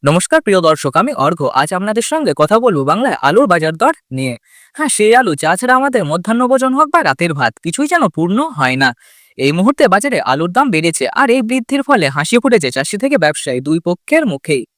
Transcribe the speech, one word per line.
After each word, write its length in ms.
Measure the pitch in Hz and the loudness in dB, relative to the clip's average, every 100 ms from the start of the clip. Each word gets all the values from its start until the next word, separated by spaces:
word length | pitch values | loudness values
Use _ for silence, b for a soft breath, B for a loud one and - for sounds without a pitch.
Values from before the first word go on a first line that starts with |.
নমস্কার 360 | 139 165 - 320 | 2 0 2 0
প্রিয় 180 | 254 190 | 2 2
দর্শক, 320 | 165 156 143 208 | 2 0 0 0
আমি 160 | 233 277 | -2 0
অর্ঘ্য। 300 | 135 170 147 - | -2 -2 -2 0
আজ 140 | 151 | -2
আপনাদের 320 | 185 202 220 226 | -2 -2 -4 -2
সঙ্গে 240 | 311 277 147 | -2 -2 0
কথা 200 | 151 220 | 2 4
বলবো 220 | 240 165 | 2 2
বাংলায় 340 | 135 165 262 185 | 0 0 -2 0
আলুর 260 | 135 180 277 | 2 2 4
বাজার 260 | 170 156 160 | 2 0 0
দর 160 | 247 320 _ | -2 -2 _
নিয়ে। 240 | 131 131 120 b b b - | -6 -6 -8 b b b -6
হ্যাঁ, 160 | 302 | -4
সেই 180 | - 214 233 | 0 4 4
আলু 160 | 240 147 | 4 -2
যা 160 | 156 180 | -2 -2
ছাড়া 180 | 247 254 | 2 2
আমাদের 260 | 277 254 156 | 2 -4 -4
মধ্যাহ্ন 360 | 160 175 226 247 | -4 -2 -2 0
ভোজন 240 | 262 262 | 0 0
হোক 140 | 262 302 | 0 0
বা 80 | 339 | 2
রাতের 280 | 190 131 170 | 0 0 -2
ভাত, 200 | 147 170 - | 0 -4 -4
কিছুই 260 | 170 - 285 | -8 -4 -2
যেন 160 | 339 220 | 0 0
পূর্ণ 240 | 156 170 208 320 | -2 -2 0 -2
হয় 260 | 202 131 131 | -2 -2 2
না। 120 | 135 120 b b b b | 0 -2 b b b b
এই 140 | 135 | 0
মুহূর্তে 300 | 160 202 285 277 | 2 0 4 4
বাজারে 300 | 190 285 208 - | 2 0 -2 -2
আলুর 260 | 135 170 | -2 0
দাম 160 | 180 277 | 0 0
বেড়েছে, 340 | 160 165 160 131 - | 2 0 -2 -4 0
আর 80 | 262 | 2
এই 120 | 247 | 2
বৃদ্ধির 380 | 220 254 240 277 | 0 -4 -2 -4
ফলে 220 | 277 269 147 | 0 0 2
হাসি 260 | 143 156 233 | -2 0 2
ফুটেছে 300 | 262 233 151 | 2 0 0
চাষি 240 | 123 139 208 | -4 -6 -4
থেকে 180 | 269 277 | -2 0
ব্যবসায়ী 420 | 151 156 - 127 | 0 -2 -4 -6
দুই 180 | 135 160 | -2 -2
পক্ষের 400 | 175 180 - 311 294 | -2 -6 0 0 0
মুখেই। 380 | 143 - 143 110 | -4 -4 -4 -4